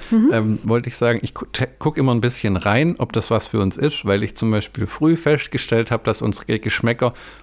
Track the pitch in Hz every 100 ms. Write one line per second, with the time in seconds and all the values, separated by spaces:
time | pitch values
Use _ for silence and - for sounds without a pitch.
0 | - 226 254 113 110 107 - 117 120 -
1 | 117 117 - - - - 127 - 156 147
2 | 131 120 120 - 107 92 104 113 160 165
3 | 120 120 - 110 - 110 95 - 151 -
4 | 98 101 104 - 113 107 - - 98 -
5 | 156 165 147 147 - 127 - 113 113 113
6 | - 104 113 - - 110 110 - 117 120
7 | 123 - - -